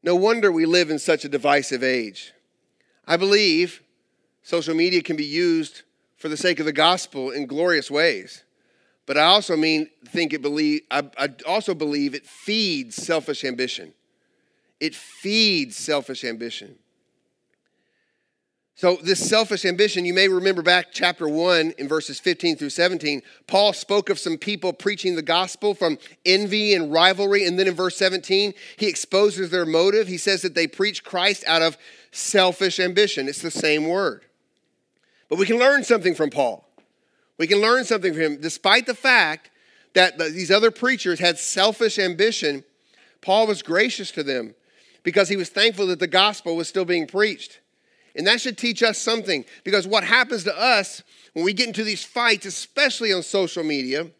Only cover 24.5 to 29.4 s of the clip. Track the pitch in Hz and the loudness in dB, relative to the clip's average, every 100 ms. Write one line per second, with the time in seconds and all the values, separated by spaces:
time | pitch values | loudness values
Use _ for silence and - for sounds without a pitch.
24.5 | 202 185 - 196 202 190 170 151 165 185 | -4 -4 -2 -4 -2 -4 -4 0 0 0
25.5 | - 208 202 170 151 - - 180 190 208 | -2 -4 0 -2 -2 -10 -6 2 2 2
26.5 | 214 214 190 156 160 180 190 202 202 185 | 0 2 2 2 4 6 4 2 2 0
27.5 | 180 190 175 185 - 190 185 - 190 208 | 0 0 0 -4 0 -2 -2 0 0 0
28.5 | 185 - - 214 160 - 190 208 180 | -4 -18 -6 -4 -4 -2 2 2 0